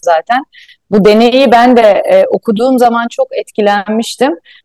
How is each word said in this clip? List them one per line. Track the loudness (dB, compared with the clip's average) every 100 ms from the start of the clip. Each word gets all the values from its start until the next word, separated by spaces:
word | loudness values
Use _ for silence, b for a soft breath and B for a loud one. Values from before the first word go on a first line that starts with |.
zaten. | 0 -2 -2 -4 -6 B B B -4
Bu | 0 2
deneyi | 4 2 2 2
ben | 2 4 4
de, |
e, | 2 2 0 0 0
okuduğum | -2 -4 -2 0 0
zaman | 0 0 -6
çok | -6 -6 -6
etkilenmiştim. | -10 -4 -2 -2 -4 -6 -6 -4 -4 -4 b b